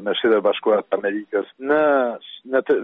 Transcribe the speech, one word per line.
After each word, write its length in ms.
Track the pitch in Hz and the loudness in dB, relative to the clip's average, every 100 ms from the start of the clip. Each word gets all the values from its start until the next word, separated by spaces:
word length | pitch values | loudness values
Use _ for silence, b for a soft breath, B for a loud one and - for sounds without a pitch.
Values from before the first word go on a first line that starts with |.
me 100 | 101 | 0
Shtetet 240 | 92 120 107 | 0 2 4
e 60 | 98 | 2
Bashkuara 400 | - 113 107 - | 0 0 0 0
të 140 | 98 | -4
Amerikës 500 | 101 104 104 101 95 _ | -2 -6 -4 -4 -4 _
në, 240 | 135 151 151 139 123 113 - - 123 | -2 2 2 2 0 -4 -16 -20 -2
në 160 | 131 | -2
të, 160 | - 120 | 0 -2